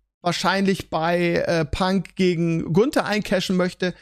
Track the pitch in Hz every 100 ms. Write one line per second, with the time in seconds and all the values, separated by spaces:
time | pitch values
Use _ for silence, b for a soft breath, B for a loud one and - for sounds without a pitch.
0 | _ _ 175 165 175 190 196 196 - 160
1 | 165 175 175 170 - 170 160 - 185 196
2 | - - 185 165 170 165 - 165 254 285
3 | 160 208 - 185 - 180 180 - 180 -